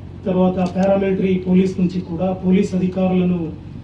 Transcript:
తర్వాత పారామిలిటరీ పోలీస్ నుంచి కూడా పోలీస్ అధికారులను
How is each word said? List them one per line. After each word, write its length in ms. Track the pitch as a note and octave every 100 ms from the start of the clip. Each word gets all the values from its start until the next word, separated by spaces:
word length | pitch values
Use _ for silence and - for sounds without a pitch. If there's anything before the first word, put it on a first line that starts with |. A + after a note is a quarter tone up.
| - - G3
తర్వాత 300 | F3+ F#3 F#3
పారామిలిటరీ 880 | F3+ F#3 G3 G3 G3 F#3 F#3+ F3+ F3+
పోలీస్ 300 | F#3 F#3+ -
నుంచి 220 | E3+ F3+
కూడా 320 | F3 E3 F#3
పోలీస్ 420 | F#3 F#3 F#3+ F#3 F#3
అధికారులను 760 | F#3 F#3 F#3 F#3 F3+ F3 D#3 - - -